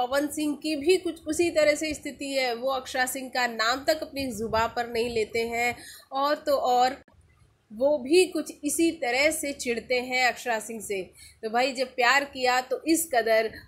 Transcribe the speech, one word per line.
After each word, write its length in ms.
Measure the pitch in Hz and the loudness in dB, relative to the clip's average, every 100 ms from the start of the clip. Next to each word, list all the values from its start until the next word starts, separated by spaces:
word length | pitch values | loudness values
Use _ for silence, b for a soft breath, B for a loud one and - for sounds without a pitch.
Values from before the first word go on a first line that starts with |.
पवन 260 | 247 277 294 | 0 0 0
सिंह 280 | 302 302 | -2 -4
की 220 | 285 311 302 | -2 -4 0
भी 200 | 294 370 | 4 4
कुछ 280 | 339 320 302 | 2 -6 -4
उसी 240 | 311 339 | 0 2
तरह 240 | 311 302 | 4 4
से 200 | 294 311 | 4 -2
स्थिति 380 | 294 285 - 277 | -4 -8 -8 -4
है, 220 | 269 254 | -2 0
वो 160 | 233 262 | -2 -2
अक्षरा 360 | 262 262 262 254 | -2 -4 -2 -2
सिंह 220 | 269 254 | -4 -6
का 180 | 254 240 | -2 -2
नाम 380 | 226 220 262 | 0 0 0
तक 160 | 285 320 | 0 -2
अपनी 240 | 302 277 269 | -2 -4 -4
जुबान 420 | 208 220 220 233 240 | -4 -2 0 0 -2
पर 120 | 233 | -2
नहीं 220 | 226 240 | -2 0
लेते 280 | 226 220 233 | -2 -2 -2
हैं 380 | 233 233 240 233 B B B | -2 0 -2 -2 B B B
और 220 | 269 285 | -2 0
तो 180 | 302 302 | 0 0
और 440 | 277 247 247 254 277 - _ _ _ _ _ _ | 0 4 4 2 0 -12 _ _ _ _ _ _
वो 260 | 220 277 302 | 0 2 2
भी 260 | 254 359 | 4 4
कुछ 280 | 359 320 294 - | 4 0 -6 -6
इसी 260 | 294 - 330 | -4 2 0
तरह 400 | 330 240 254 302 | 0 -2 2 2
से 220 | 311 285 | 2 -4
चिढ़ते 420 | 277 247 226 - | -6 -4 -4 -2
हैं 320 | 247 254 254 247 | -2 0 0 0
अक्षरा 340 | 233 247 220 | 0 -4 -4
सिंह 200 | 220 226 | -4 -10
से। 220 | 190 196 185 B B B | -6 -6 -6 B B B
तो 80 | 220 | -4
भाई, 220 | 233 269 | 0 0
जब 140 | 254 254 | 0 -4
प्यार 380 | - 240 269 | 2 4 4
किया 360 | 277 262 247 254 | 2 0 2 2
तो 220 | 254 262 311 | 0 -4 2
इस 200 | 320 - | 0 2
कदर, 380 | 240 220 220 220 B | 0 4 2 2 B